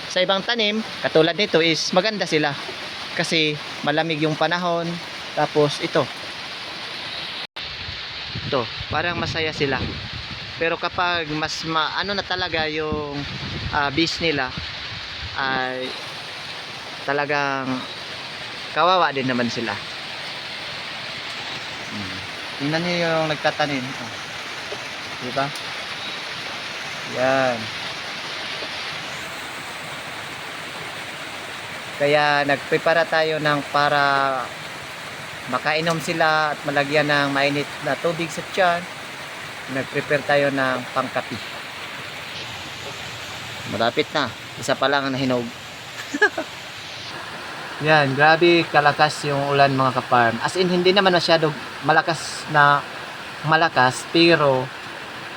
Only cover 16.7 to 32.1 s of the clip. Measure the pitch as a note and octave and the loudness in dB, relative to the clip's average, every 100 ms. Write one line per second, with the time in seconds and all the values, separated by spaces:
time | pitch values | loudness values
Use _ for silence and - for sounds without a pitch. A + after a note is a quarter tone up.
16.7 | - - - - C#3+ C#3+ D3 C#3 C3+ C3 | -12 -12 -6 -2 0 2 2 2 0 -2
17.7 | C3 - - - - - - - - - | -4 -6 -10 -10 -10 -10 -10 -10 -10 -4
18.7 | D#3 E3+ F#3 D#3 C3+ C3 B2 A#2 A#2+ A2 | 2 4 6 4 2 0 2 0 0 -2
19.7 | G2+ - - - - - - - - - | -4 -6 -10 -10 -8 -8 -8 -10 -10 -8
20.7 | - - - - - - - - - - | -8 -8 -8 -8 -8 -8 -8 -8 -8 -8
21.7 | - - G#2+ F#2+ F#2+ G2 - - - C#3 | -8 -8 -6 -6 -8 -8 -10 -8 -4 0
22.7 | D#3+ F3 F3 E3 D#3+ D#3 D3 D3+ D3 C#3+ | 0 0 2 2 2 2 0 0 2 0
23.7 | C#3 B2+ C3+ A#2 G#2+ - - - - - | 0 -4 -6 -8 -8 -10 -10 -10 -8 -8
24.7 | - - - - - B2 C3+ C#3+ - - | -8 -8 -10 -8 -8 -4 -2 -2 -4 -8
25.7 | - - - - - - - - - - | -8 -8 -8 -8 -8 -8 -8 -8 -8 -8
26.7 | - - - B2+ A#2+ C3 C3+ C3 A#2 A2 | -8 -8 -8 -6 0 2 4 2 0 -4
27.7 | - - - - - - - - - - | -6 -8 -8 -8 -8 -8 -6 -6 -6 -6
28.7 | - - - - - - - - - - | -6 -6 -6 -8 -8 -8 -10 -10 -10 -10
29.7 | - - - - - - - - - - | -10 -10 -10 -10 -10 -10 -10 -10 -10 -10
30.7 | - - - - - - - - - - | -10 -10 -10 -10 -10 -10 -10 -10 -10 -10
31.7 | - - - C#3+ | -10 -8 0 4